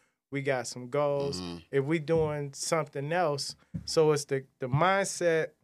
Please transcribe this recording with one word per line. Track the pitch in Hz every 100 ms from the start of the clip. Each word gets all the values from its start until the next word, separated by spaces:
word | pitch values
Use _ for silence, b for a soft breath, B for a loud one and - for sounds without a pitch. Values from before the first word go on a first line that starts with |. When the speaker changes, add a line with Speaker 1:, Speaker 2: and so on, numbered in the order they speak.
| b b -
Speaker 1:
We | 139
got | 139 131 117
some | 123 123
goals. | 143 147 143 143 92
Speaker 2:
Mm-hmm. | 90 85 -
Speaker 1:
If | 139 139
we | 165
doing | 147 165 156 147 143
something | 135 - 165 143 143 143
else, | 170 170 143 - - b - -
so | - 156
it's | 147 -
the, | 135 131 -
the | 131
mindset. | 135 175 196 190 - 175 160 156 _